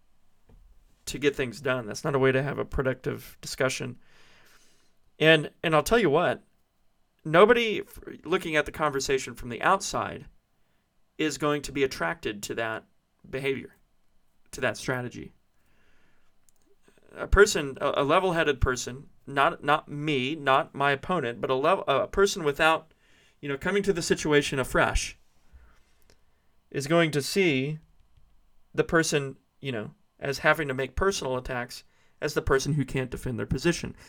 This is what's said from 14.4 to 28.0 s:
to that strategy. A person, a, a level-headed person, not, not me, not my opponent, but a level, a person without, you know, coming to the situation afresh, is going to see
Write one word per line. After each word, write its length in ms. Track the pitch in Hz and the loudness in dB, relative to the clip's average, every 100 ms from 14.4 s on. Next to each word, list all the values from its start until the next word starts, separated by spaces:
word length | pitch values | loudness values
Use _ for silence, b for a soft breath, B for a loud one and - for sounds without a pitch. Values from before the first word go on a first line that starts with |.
| _ | _
to 100 | - | -4
that 160 | 123 110 | -4 -2
strategy. 560 | - 127 123 101 - - _ _ _ _ _ - _ _ _ _ _ _ _ _ _ _ _ - | -4 -4 -6 -12 -16 -20 _ _ _ _ _ -20 _ _ _ _ _ _ _ _ _ _ _ -12
A 100 | - | 4
person, 500 | 190 208 180 139 127 | 8 8 6 -4 -2
a, 140 | 135 - | 0 2
a 60 | |
level-headed 580 | 139 180 185 165 151 127 | 4 4 4 2 2 2
person, 460 | 135 123 127 131 - - - | 0 0 -6 -12 -16 -20 -4
not, 360 | 139 151 - | 2 2 2
not 260 | 147 151 - | 0 0 -2
me, 460 | 147 151 135 131 160 | -6 -2 -2 -2 -2
not 380 | 139 135 160 | 2 2 2
my 180 | - 143 | -2 0
opponent, 500 | 135 - 180 120 107 | 0 -2 -2 -2 -4
but 80 | 131 | -2
a 60 | 131 | 2
level, 280 | 151 190 - | 2 2 2
a 200 | 131 - | 0 0
person 360 | - 196 196 | 2 2 2
without, 500 | 151 139 160 160 - b b b b b | -2 2 2 2 -2 b b b b b
you 80 | 143 | -10
know, 80 | 139 | -6
coming 260 | 180 202 | -2 0
to 100 | 196 | 0
the 80 | 170 | -2
situation 580 | - 170 156 147 143 135 | -2 -2 2 2 2 -2
afresh, 580 | 123 170 135 - - - _ _ _ - - - _ _ _ _ _ _ _ _ _ | -2 2 2 0 -4 -10 _ _ _ -20 -20 -20 _ _ _ _ _ _ _ _ _
is 160 | 143 135 | -10 0
going 240 | 170 160 | 2 2
to 100 | 147 | 0
see 580 | 131 196 180 131 139 156 - _ | -2 2 2 2 -2 -6 -12 _